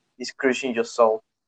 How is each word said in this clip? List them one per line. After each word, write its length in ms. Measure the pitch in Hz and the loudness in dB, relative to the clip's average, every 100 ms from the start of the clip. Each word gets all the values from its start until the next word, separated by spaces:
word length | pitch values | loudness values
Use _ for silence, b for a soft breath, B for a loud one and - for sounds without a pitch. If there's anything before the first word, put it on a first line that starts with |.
| _ _ | _ _
It's 140 | 123 | -14
crushing 420 | - 135 123 131 | -2 0 0 -2
your 120 | 117 113 | -4 -4
soul." 360 | - 113 110 - _ | 2 2 2 -6 _